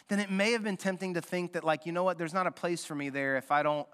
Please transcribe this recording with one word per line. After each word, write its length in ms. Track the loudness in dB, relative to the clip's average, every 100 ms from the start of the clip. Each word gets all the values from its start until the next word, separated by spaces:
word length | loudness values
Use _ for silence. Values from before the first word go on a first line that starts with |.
| -4
then 140 | -2
it 100 | 0
may 220 | 2 4
have 100 | 2
been 140 | 0 -2
tempting 380 | -2 -2 -2
to 60 | -4
think 340 | -2 -4 -2
that, 100 | -2
like, 200 | 0 0
you 60 | 0
know 140 | 0
what, 120 | 0 0
there's 160 | -2
not 140 | 0 0
a 60 |
place 320 | 0 -2 -2
for 100 | -4
me 140 | -6 -4
there 280 | -2 0 0
if 140 | 2
I 140 | 2
don't 240 | 4 0 -4